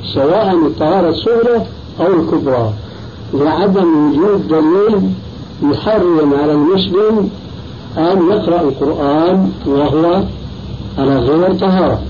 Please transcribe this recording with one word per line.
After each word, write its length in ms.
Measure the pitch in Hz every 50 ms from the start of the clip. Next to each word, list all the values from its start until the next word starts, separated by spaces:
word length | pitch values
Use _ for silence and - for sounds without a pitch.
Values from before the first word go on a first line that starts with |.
| - - -
سواء 420 | 151 135 147 175 214 214 190 180 165 156
الطهارة 420 | 139 - - 156 156 175 196 170 160
الصغرى 560 | 156 - - 220 240 233 233 247 240 220 185 - - - - - - -
أو 140 | 160 185 190
الكبرى، 600 | 165 - - 170 147 - 139 131 120 113 107 104 - - - - - - - - - - - -
لعدم 760 | 135 143 156 156 160 196 202 185 196 185 170 160 151 147 147
وجود 380 | 135 143 180 208 202 190 151
دليل 540 | 147 160 156 151 156 175 196 208 220 214 196 185 190 185 - - - - - - - - - - 143
يحرم 640 | 147 - - 208 220 214 180 175 170 156 151 143 139 143
على 100 | 147 147
المسلم 800 | 151 147 147 165 196 190 185 196 175 190 208 220 220 214 190 - - - - - - - - - - - - - -
أن 320 | 165 160 175 190 196 165 170
يقرأ 300 | 214 202 - 165 170 170
القرآن 920 | 156 143 131 139 139 139 160 - 143 139 147 156 165 175 190 190 185 - - - -
وهو 560 | - 139 139 147 139 131 156 165 170 180 190 196 190 - - - - - - - - - - - - -
على 180 | 131 139 135 135 127
غير 340 | 120 131 151 165 180 190 190
طهارة. 480 | 185 196 190 185 185 175 139 110 104 -